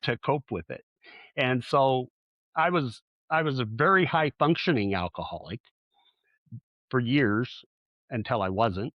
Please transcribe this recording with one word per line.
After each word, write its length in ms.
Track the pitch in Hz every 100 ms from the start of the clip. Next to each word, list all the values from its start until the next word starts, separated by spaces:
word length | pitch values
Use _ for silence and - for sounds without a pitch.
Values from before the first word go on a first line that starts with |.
to 140 | - 120
cope 320 | - 147 -
with 200 | 98 82
it. 140 | - _ _ - - - -
And 280 | 131 127
so 440 | 117 147 135 131 127 _ _ _ _ -
I 140 | 160
was, 320 | 180 135 113 _ _ _
I 120 | 160
was 160 | 156 135
a 60 |
very 420 | 117 113 151 190 185
high 260 | 165 151 -
functioning 560 | 147 170 - 143 101
alcoholic 680 | 95 87 - 85 - - 98 _ _ _ _ _ _ _ _ _ 120 _ _ _
for 100 | 131
years 640 | 120 139 127 104 123 - - _ _ _ _
until 320 | 120 107 120
I 60 | 95
wasn't. 440 | 95 117 92 113